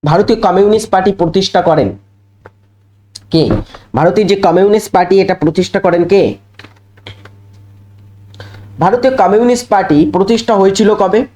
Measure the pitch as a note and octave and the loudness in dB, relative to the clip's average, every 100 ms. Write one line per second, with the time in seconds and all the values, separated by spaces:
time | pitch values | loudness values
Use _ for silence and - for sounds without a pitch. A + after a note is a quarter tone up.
0 | D3 E3 G3+ A3+ G3+ F3+ G3+ G#3+ G#3+ F#3+ | -2 -2 0 0 0 2 2 0 0 -2
1 | F#3 G3 E3+ F#3+ F#3 F#3+ E3+ D#3 G#2+ - | 0 -2 -2 -2 -2 -2 0 0 -2 -6
2 | _ _ _ _ - _ _ _ _ _ | _ _ _ _ -20 _ _ _ _ _
3 | _ - _ E3 C3+ G2+ - - - A#2+ | _ -20 _ -2 0 -2 -6 -16 -8 -2
4 | E3 F#3 G3+ G3 F#3+ E3+ G3 G#3+ - F#3 | 0 0 0 0 2 2 2 0 0 -2
5 | F3+ G3 G3 F3+ D#3 D#3+ F3+ G3 F#3 F3 | 2 2 2 0 -2 -2 -4 -2 0 0
6 | F3 G3 C3+ - _ _ - _ _ _ | 2 2 0 -4 _ _ -20 _ _ _
7 | - - - - - - - - - - | -20 -20 -20 -20 -20 -20 -20 -20 -20 -20
8 | - - - - - - - - E3+ A#3+ | -20 -20 -20 -20 -20 -20 -20 -4 -2 0
9 | B3+ B3+ F#3 G#3 A#3+ A#3+ - G3+ F#3 D3+ | 0 0 2 2 2 0 0 -2 0 2
10 | D3+ F3+ G3 A3+ - G#3 F#3+ G3 G#3+ G#3 | 2 0 0 -2 0 0 2 2 0 0
11 | F#3+ G#3 C#4 | 0 0 -4